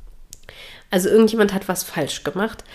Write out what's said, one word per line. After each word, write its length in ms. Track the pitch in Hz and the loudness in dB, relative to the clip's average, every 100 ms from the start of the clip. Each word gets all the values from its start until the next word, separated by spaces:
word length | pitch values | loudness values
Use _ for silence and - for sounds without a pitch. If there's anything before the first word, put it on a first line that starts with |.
| - - - - - - - - _ | -20 -20 -20 -20 -20 -20 -20 -20 _
Also 180 | 196 185 | -2 4
irgendjemand 440 | 220 220 226 208 | 6 6 4 2
hat 140 | 190 190 | 0 -4
was 160 | 180 | -6
falsch 400 | - - 139 - | -6 -6 -6 -6
gemacht, 400 | 143 185 220 - - | -6 -4 -6 -8 -18